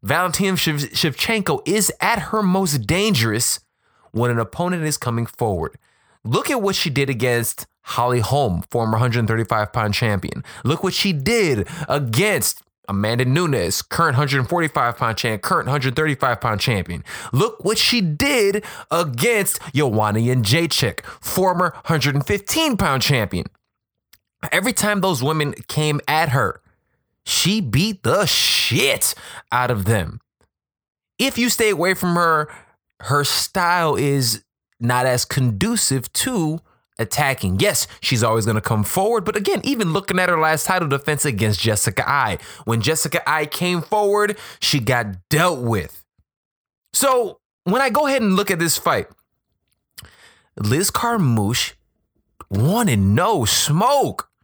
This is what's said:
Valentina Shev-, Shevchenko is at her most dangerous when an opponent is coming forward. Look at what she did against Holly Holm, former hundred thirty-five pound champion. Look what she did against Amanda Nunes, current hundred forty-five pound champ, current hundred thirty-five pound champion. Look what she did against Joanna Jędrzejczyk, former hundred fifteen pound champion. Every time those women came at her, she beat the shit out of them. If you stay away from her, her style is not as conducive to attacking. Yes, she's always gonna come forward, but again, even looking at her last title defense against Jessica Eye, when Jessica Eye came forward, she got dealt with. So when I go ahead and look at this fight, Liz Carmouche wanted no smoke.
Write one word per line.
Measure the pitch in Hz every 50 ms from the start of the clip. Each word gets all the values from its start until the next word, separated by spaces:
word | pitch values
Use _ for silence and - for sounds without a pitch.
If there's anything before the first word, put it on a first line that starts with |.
Valentina | - 101 135 165 180 185 160 - 190 196 190
Shev-, | 165 - 160 156 147 143 - -
Shevchenko | - - 165 127 - - - 226 220 190 - 151 127 - -
is | 180 214 202 - - -
at | - 190 233 226
her | - - - 220
most | 208 190 180 190 190 175 143 143 110 101
dangerous | 160 180 202 220 208 127 110 113 107 113 - - - - _ _ _ _ _ _ _ _ _ _ _
when | 110 120 123
an | 120 117
opponent | 113 110 - - 175 180 180 175
is | 156 151 143 -
coming | - 123 117 117 117 113
forward. | - - 123 113 98 87 80 - _ - _ _ _ _ _ _ _ _ _
Look | 110 123 202 269 -
at | 302 254 202
what | 196 185
she | - - 175
did | 135 139 139 135
against | 139 113 120 127 120 120 117 - - - - _ _ _ _
Holly | - - - 120 123 127 123
Holm, | 107 - 131 143 143 117 90 85 87
former | - - 120 113 110 113 110
hundred | 123 127 113 123 117 107
thirty-five | 113 113 113 - - 110 107 104
pound | - 127 110 104 104
champion. | - - 113 104 98 - - - - - - - - -
Look | 113 147 175 -
what | 190 -
she | - - 202 180
did | 147 135 170 233 233 214 165 135 107 92 - - - 151 -
against | - 147 147 117 110 123 190 214 202 147 - - - - _ _ _ _ _ -
Amanda | 98 98 101 107 117 120 131
Nunes, | 127 127 160 180 165 139 113 87 80 76 -
current | - _ - - 175 160 135
hundred | 120 147 139 131 139 127 -
forty-five | - 175 165 156 - 151 131 120 120
pound | - - 117 110 -
champ, | - 120 110 101
current | - - 190 170 - -
hundred | 135 147 123 135 123
thirty-five | 139 156 156 143 - - 131 120 -
pound | - 123 107 98
champion. | - - 123 95 85 - 90 76 - - - - - - -
Look | 123 190 240 - - -
what | 185 220 220
she | - - 247 240
did | 202 165 151 147 254 277 294 254 208 196 196 214 208 - - - - _
against | 151 170 175 151 123 117 151 233 233 214 196 - - - - - -
Joanna | 135 147 131 104 107 107 107 104 110
Jędrzejczyk, | 113 120 127 131 113 98 120 165 170 160 - - - 110 82 - - - - -
former | - - - - 185 190 180 175 180 170 - - -
hundred | - 165 156 131 139 135 143 139 -
fifteen | 208 202 - - - 320 320 311 254 190
pound | 202 165 139 135
champion. | 120 - 143 127 107 92 - 87 - - _ _ _ _ _ _ _ _ _ _ _ _ - _ _ _ _ _ - -
Every | - 170 190 247
time | 247 - - 208 208 202
those | 180 190 180 120 120
women | 143 156 156 151 143 - - - _
came | - 151 156 151 147 147 - -
at | 147 156 165 160
her, | 123 139 117 95 - - _ _ _ _ _ _ _ _ _ _ _ _ _
she | - - - - 165 202 220
beat | 196 123 101 131 175 220 220 - _
the | 113 143 190 208 147
shit | - - - - - - - - 110 151 170 139 127 107 - - - - - - - - - _
out | - 123 123 123
of | 127 107 95
them. | 92 117 107 87 - - 120 _ _ _ _ _ _ _ _ _ _ _ _ _ _ _ _ _ _ _ _
If | 240 269 - -
you | 240 247
stay | - - 233 214
away | 202 147 165 185 190
from | 180 - 180 170
her, | 175 175 165 160 156 151 151 - - - _ _ _ _ _ _ _
her | - - 139 143 143
style | 135 - - - - _ 196 175 170 175 180 170 160 139
is | 90 135 143 139 139 131 117 113 - _ _ _ _ _ _ _ _
not | 117 117 123 127 127 131
as | 123 123 -
conducive | - - - 131 123 110 95 170 220 240 214 - - 135 135 120 - _
to | - - 262 254 220 165 156 156 170 _ _ _ _ _ _ _ _
attacking. | 113 110 - - 151 139 135 - - 95 90 98
Yes, | - 208 - - - - - -
she's | - - 131 117 117
always | 117 110 113 107
gonna | 104 110 110
come | 104 - 117 107 104
forward, | - - 180 190 214 233 226 180
but | 185 208
again, | 208 196 - 403 226 -
even | - 277 233 214 170
looking | 160 196 190 - 196 180
at | 185 180
her | 175 160
last | 156 156 160 151 -
title | - 190 185 175 147
defense | 135 139 - - 151 143 -
against | 151 123 98 110 107 104 95
Jessica | - 113 110 101 - - 98 - - -
Eye, | 135 143 131 110 92 80 - - - - -
when | - 113 113
Jessica | 104 135 160 156 - 156 - 170 - -
Eye | 147 156 151 151
came | - - 180 180 180 175
forward, | 160 - - 208 208 202 202 208 208 202 208 - - - - -
she | - - - 147
got | 120 104 131 120 117 104 95 90 - _
dealt | - 151 170 180 170 135
with. | 123 117 113 101 80 - - - - _ _ _ _ _ _ _ _ _ _ _ _ _ _ _ _ _ -
So | - - 277 262 247 233 190 156 _ _ _ _ _ _
when | 175 185 247
I | 269 262
go | 220 285 302 277
ahead | 269 269
and | 233 208 185 190
look | 202 -
at | 196 165
this | 170 165 156 -
fight, | - 175 151 110 - - - _ _ _ _ _ _ _ _ _ _ _ _ _ _ _ _ - - - - _ - - - _ _ _ _ -
Liz | 104 104 113 151 196 -
Carmouche | - - - 233 233 226 180 131 117 110 101 98 120 127 - - - _ _ _ _ _ _ _ _ _ _ _ _ _ - _
wanted | 95 98 113 147 196 233 247 196 127 104
no | 98 95 101 113 - 202 226 175 120
smoke. | 101 - - - - 147 160 208 247 285 285 240 147 - - - _ _ _